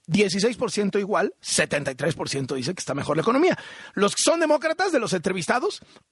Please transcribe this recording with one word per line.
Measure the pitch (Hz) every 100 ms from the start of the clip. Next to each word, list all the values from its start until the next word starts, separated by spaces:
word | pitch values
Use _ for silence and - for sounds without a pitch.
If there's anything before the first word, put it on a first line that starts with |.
| -
dieciséis | 175 202 190 226 220
por | 220
ciento | 202 202 202
igual, | 196 170 214 -
setenta | - - 156 143 139
y |
tres | 123 139
por | - 113
ciento | 135 131
dice | 135 127
que | 185
está | -
mejor | 139 143 151
la |
economía. | 185 262 349 - - - -
Los | 190 202 -
que |
son | - 330
demócratas | 311 302 320 320 381
de | 285
los | 196
entrevistados, | 180 - 185 156 240 381 - - - _